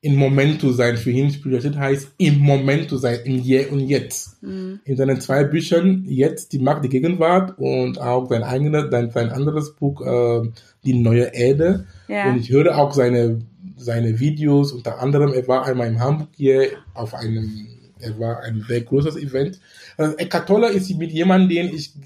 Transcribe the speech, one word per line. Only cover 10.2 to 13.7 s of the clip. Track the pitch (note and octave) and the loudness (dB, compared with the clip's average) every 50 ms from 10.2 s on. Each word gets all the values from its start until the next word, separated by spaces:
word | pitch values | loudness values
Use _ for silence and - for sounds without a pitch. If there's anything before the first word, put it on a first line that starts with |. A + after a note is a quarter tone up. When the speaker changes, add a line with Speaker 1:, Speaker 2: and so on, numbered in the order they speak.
| B2 A#2+ A#2 A#2 A2+ A#2 A2+ - _ _ _ _ _ | 2 2 0 0 -2 -4 -8 -10 _ _ _ _ _
Speaker 1:
Die | C3 B2+ | 0 2
neue | B2 A#2 A2+ A2+ A#2+ A#2+ B2 - | 2 4 4 4 4 2 0 0
Erde. | - A#2+ B2+ C#3 D3 D#3+ F3 G3 F#3+ - - - - _ _ | 0 2 2 4 4 4 2 2 0 -2 -10 -18 -20 _ _
Speaker 2:
Ja. | G3+ G#3 G3+ G3 | -4 -2 0 0
Speaker 1:
Und | B2+ B2 | 0 0
ich | A2+ A2+ | -2 2
höre | B2 C#3 D3+ E3+ D#3+ D3 | 2 4 4 4 4 2
auch | C#3+ C#3+ C#3+ | 2 2 2
seine, | C#3+ B2+ B2 B2 A#2+ A#2+ A#2 A2+ A2+ A2+ - _ _ - F#3 | 2 2 4 4 2 2 0 0 -2 -6 -12 _ _ -20 -20